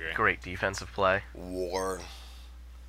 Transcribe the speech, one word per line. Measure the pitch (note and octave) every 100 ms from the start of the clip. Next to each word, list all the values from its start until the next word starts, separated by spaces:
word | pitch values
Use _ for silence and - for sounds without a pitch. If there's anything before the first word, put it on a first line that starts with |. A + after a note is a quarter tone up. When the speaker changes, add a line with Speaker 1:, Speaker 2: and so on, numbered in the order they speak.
Speaker 1:
agree. | D#2+
Speaker 2:
Great | D#2+ G#2+ F2+
defensive | F#2 F2+ G2+ F#2+ F#2+
play. | - F#2+ G2 -
Speaker 3:
war. | - F2+ F#2 F2+ F#2 F#2+ F2+ F2 - - - - - - -